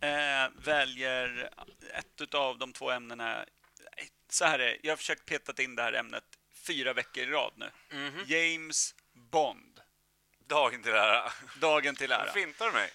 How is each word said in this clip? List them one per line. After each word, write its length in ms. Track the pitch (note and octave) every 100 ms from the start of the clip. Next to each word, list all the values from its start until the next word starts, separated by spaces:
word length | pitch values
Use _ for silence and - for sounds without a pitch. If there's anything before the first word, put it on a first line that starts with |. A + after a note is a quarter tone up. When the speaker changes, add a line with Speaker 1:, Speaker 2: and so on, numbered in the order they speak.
Speaker 1:
eh, 500 | D3 D3 D3 C#3 C3 -
väljer 920 | C3 D3+ C3 B2+ C3 B2+ B2 B2 B2 - - - -
ett 260 | - - -
utav 380 | D3 D3 C3+ A#2
de 140 | B2+
två 180 | - C3+
ämnena. 540 | B2 A#2 A#2 A#2 - - _ _ - - - D3 _ -
Så 160 | -
här 140 | E3 C#3+
är 80 | B2
det, 120 | -
jag 100 | D3+
har 40 | D#3
försökt 280 | - D#3 -
petat 320 | D3 - C3+
in 180 | C3 A#2+
det 60 |
här 100 | A#2
ämnet 320 | A#2 A2+ A2+ - - _ - -
fyra 260 | D3+ C3
veckor 320 | B2 A#2+ C3
i 20 | B2+
rad 260 | D3 A#2 -
nu. 140 | G#2 - -
Speaker 2:
Mhm. 340 | C#3+ C#3+ D3+ D3+
Speaker 1:
James 680 | D#3+ E3 E3 D#3+ D3+ - - _
Bond. 680 | B2+ A#2+ D#3+ C#3 G2 - - - _ _ _ _ _ -
Speaker 3:
Dagen 360 | D3+ B2+ A#2+
till 100 | A2+
ära. 400 | A2 G#2+ A2+ A#2+ - C3 C#3
Speaker 1:
Dagen 400 | D#3 D3+ C#3+ C3
till 160 | C3+
ära. 200 | A#2 G#2
Speaker 3:
Fintar 340 | G3+ F3 D3 A3+
du 60 |
mig? 180 | C3 F#2+